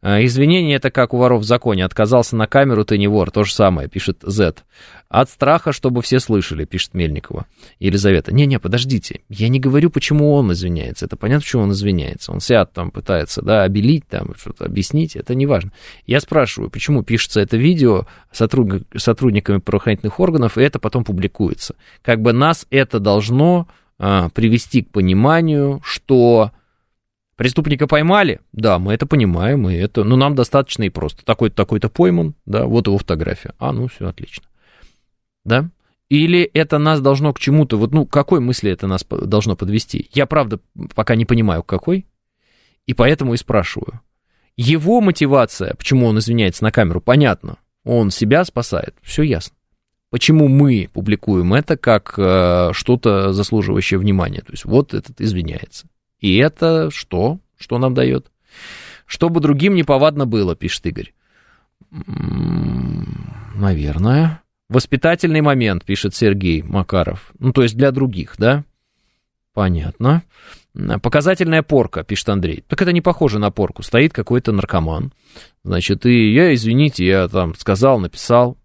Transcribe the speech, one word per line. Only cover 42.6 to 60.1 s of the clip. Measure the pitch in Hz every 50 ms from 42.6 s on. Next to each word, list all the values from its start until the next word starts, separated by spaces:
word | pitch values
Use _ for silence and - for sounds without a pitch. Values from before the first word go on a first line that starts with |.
| _ _ _ _ _
и | - 123
поэтому | - 120 127 156 151 139 127 117
и | 117
спрашиваю. | - - 104 107 90 - - - - - - 117 _ _ _ _ _ _ _ _ _ _ _
Его | - 120 120 156 160 151 175 226 247
мотивация, | 214 190 170 - 156 139 139 139 120 110 - - 95 - -
почему | - - - 135 131 123
он | 117 107 110
извиняется | 110 117 117 117 107 92 - - 104
на | 110 -
камеру, | - 107 82 82 90
понятно. | - - 123 147 147 123 92 - - - - _ _ _ _ _ _
Он | - 120 120 110 98
себя | 95 - 120 107 131 160 180
спасает, | - _ 123 120 - - 82 - - _ _ _
всё | - - - 151
ясно. | 156 117 80 - - _ _ _ _ _ _ _ _ _ _ _ _ -
Почему | 131 - - 156 156 151
мы | 139 131 139 143 139 127 107 87 - _
публикуем | - 95 101 104 - - - 101 90 87 87 98
это | 131 156 - 165
как, | - - - 113 104 - - - -
э, | 98 92 92 92 90 90 87 90 90 87
что-то | 87 - - - 123 123 - 117 101 95 95 98 95
заслуживающее | 98 101 - - 107 101 - 104 98 95 - - 95
внимания? | 95 104 98 95 87 - 92 90 -
То | - -
есть | - -
вот | - - 127 143 _ -
этот | - - - 123 _
извиняется. | - 107 101 90 82 78 - - - - _ - - _ _ _ _ _ _ _
И | - 104 92
это | 104 131 156 - _ - 165 165 160 160 156 147
что? | - - _ - 87 92 123 160 190 _ _ _ _
Что | - - 120 120
нам | 131 131 127
даёт? | 131 127 127 131 131 - _ _ _ _ _ _ - - - - - - - - - _
«Чтобы | _ - - 170 170 165 165
другим | 147 147 143 139 151 202 202
неповадно | 180 160 - 143 135 143 156